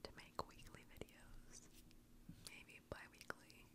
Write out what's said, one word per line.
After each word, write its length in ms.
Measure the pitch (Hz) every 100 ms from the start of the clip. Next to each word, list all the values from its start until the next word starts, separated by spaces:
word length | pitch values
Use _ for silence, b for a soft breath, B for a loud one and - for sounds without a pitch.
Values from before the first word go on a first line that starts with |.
to 60 | - -
make 180 | - - -
weekly 320 | - - - - -
videos, 640 | - - - - - - - - - - - - - - -
maybe 320 | - - - -
bi-weekly. 720 | - - - - - - - -